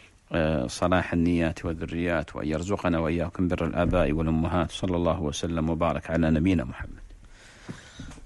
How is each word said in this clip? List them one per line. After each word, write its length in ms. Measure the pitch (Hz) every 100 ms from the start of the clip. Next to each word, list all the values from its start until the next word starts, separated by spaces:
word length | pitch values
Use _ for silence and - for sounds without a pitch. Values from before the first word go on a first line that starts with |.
| - _ -
آه، 360 | 85 78 78 60
صلاح 460 | - 90 92 -
النيات 520 | 87 85 85 82 - 85
والذريات، 720 | 82 82 85 87 82 - -
وأن 120 | 73
يرزقنا 520 | 78 87 98 90 82
وإياكم 480 | 80 85 85 - 90
بر 180 | 87 82
الآباء 460 | - 87 90 71
والأمهات. 600 | 78 80 80 82 85 76
صلى 240 | - 92 87
الله 260 | 87 80
وسلم 480 | 76 73 85 82 80
وبارك 420 | 80 82 69 -
على 180 | 82 80
نبينا 340 | 80 90 87
محمد. 380 | 64 - - - - - - - - - - - - - - -